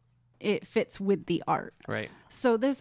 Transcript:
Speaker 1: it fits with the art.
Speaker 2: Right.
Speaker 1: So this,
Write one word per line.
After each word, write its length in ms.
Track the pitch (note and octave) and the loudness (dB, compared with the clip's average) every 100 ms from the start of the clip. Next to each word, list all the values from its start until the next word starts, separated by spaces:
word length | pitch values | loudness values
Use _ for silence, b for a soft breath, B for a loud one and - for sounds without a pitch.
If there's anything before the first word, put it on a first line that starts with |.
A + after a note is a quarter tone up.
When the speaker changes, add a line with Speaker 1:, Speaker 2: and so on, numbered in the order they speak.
| _ _ _ _ | _ _ _ _
Speaker 1:
it 260 | G#3 G3+ - | -2 -2 0
fits 340 | A3+ - - | 0 0 -2
with 260 | G3 G3 - | 0 0 2
the 160 | E3+ - | -2 2
art. 260 | D#3 - _ - | -2 -2 _ -6
Speaker 2:
Right. 220 | A2 - - - | -4 -6 -12 -12
Speaker 1:
So 280 | - B3 A3+ | 0 2 2
this, 240 | C4+ C4 | 2 -2